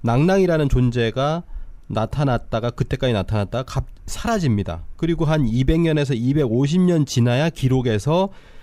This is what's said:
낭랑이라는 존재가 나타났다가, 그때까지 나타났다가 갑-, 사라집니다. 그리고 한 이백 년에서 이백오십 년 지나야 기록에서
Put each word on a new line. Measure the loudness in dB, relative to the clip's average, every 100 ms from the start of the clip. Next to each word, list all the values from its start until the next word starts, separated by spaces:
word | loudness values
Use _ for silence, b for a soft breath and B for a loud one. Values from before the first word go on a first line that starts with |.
낭랑이라는 | 2 2 4 4 4 2 2
존재가 | 2 2 2 -2 0 -2 -4 -6 b b b -6
나타났다가, | -4 -2 0 0 0 -2 -4 -4
그때까지 | -2 -4 -2 0
나타났다가 | 0 0 -2 -2 -4
갑-, | -4 -6 -8 -14 -12
사라집니다. | -6 -2 0 2 0 -2 -6 -10 -4
그리고 | -2 0
한 | 2 2 2
이백 | 2 2 2
년에서 | 2 2 0
이백오십 | 0 0 2 2 0 2 2
년 | 4 2 2
지나야 | 2 2 2 -2
기록에서 | 0 0 0 0 0 0 0 0 B B B